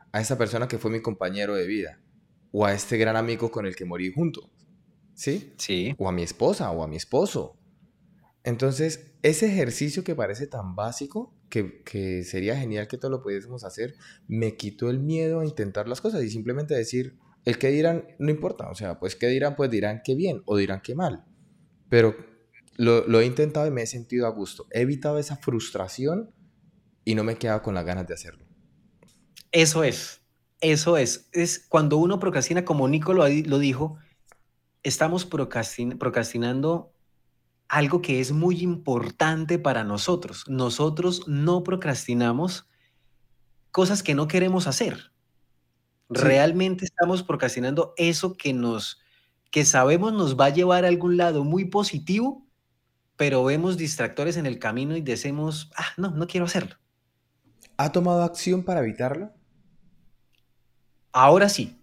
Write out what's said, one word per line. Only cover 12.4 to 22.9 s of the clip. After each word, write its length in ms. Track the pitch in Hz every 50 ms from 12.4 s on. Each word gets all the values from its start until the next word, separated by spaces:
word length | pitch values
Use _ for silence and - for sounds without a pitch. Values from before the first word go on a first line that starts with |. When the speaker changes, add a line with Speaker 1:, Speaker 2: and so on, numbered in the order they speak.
| 95 104 120
Speaker 1:
genial 300 | 139 131 113 107 104 107
que 100 | 107 127
todos 140 | 120 - 131
lo 100 | 131 127 117
pudiésemos 400 | 101 101 98 107 120 127 120 107
hacer, 300 | 95 - 107 113 - - - - - - _ _
me 300 | - 110 113 113 110 104
quitó 320 | - 107 104 101 - 120 120
el 100 | 127 135
miedo 420 | 139 151 160 160 160 160 165 165
a 40 | 160
intentar 420 | 151 - - 104 98 95 104 107
las 140 | 117 123 -
cosas 220 | - 220 220 165 120
y 60 | 107
simplemente 460 | 107 113 107 120 123 143 151 151 147
decir, 420 | 123 113 - 127 127 127 135 - _ _ _ _ _ -
"el 120 | 120 117 -
que 100 | 135 135
dirán 380 | 143 151 156 165 170 170 - - - -
no 120 | 143 151
importa", 380 | 151 151 156 185 - - - -
o 60 | 90
sea, 240 | - 107 90 82 -
pues, 160 | 87 98 -
"qué 120 | - 120
dirán", 280 | 123 131 135 139 147 139
pues 160 | 147 139 127
dirán 300 | 113 101 101 104 110 113 -
que 120 | - 131
bien 260 | 147 185 185 135 98 -
o 120 | - 104
dirán 240 | 101 98 95 95 95
que 140 | - - 123
mal, 300 | 160 185 147 - - - _ _ _ _ _ _ _ _ _ _ _ _ -
pero 260 | 120 117 113 110 - - - - - _ _ _ _ _ _ _ _
lo, 300 | - 117 117